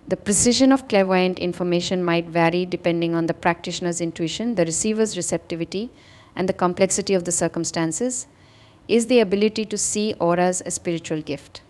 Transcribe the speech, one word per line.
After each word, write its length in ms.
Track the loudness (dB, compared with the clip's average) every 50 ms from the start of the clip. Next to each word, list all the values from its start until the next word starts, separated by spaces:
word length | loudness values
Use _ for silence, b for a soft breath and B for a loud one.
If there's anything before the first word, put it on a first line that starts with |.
| _
The 100 | -6 -6
precision 540 | -6 -2 -2 0 2 4 4 4 6 6 6
of 180 | 6 4 2 2
clairvoyant 500 | 2 2 4 4 4 2 2 2 0 -2
information 680 | -4 -4 -4 -2 -2 0 0 0 0 0 -2 -2 0
might 220 | 0 0 0 0
vary 380 | 0 2 2 2 4 2 0 -2
depending 480 | -2 -4 -2 -2 0 0 0 0 0 0
on 120 | 0 0
the 80 | 0 -2
practitioner's 680 | 0 0 0 0 0 -4 -8 -8 -4 -4 -4 -4 -2
intuition, 540 | -4 -6 -4 -4 -4 -4 -4 -4 -4 -4 0
the 120 | 0 0
receiver's 500 | 0 0 -2 -2 -2 0 0 0 -2 -2
receptivity, 760 | -6 -4 -4 -4 -4 -4 -6 -6 -6 -6 -6 -6 -8 -8 -8 B B B B B B B B B
and 120 | -4 -2 -2
the 40 | 0
complexity 640 | 0 0 0 2 2 2 2 2 -2 0 0 0
of 100 | 0 0
the 80 | 0 -2
circumstances. 960 | -2 -2 -2 -2 -2 -6 -4 -2 -2 -2 -2 -2 -2 -4 -4 -4 -6 -10 b b b b b b b b b b b b 0
Is 180 | 2 2 2
the 140 | 4 4 4
ability 440 | 4 4 2 2 2 2 0 -2 -6
to 120 | -4 -4 -4
see 360 | -4 -2 -2 -2 -2 -2 -2 0
auras 420 | 0 2 2 4 2 2 0 -2 -6
a 60 | -6
spiritual 520 | -10 -6 -4 -4 -4 -4 -4 -6 -6 -6 -4
gift? 400 | -6 -8 -10 -10 -16 _ -20 -20 _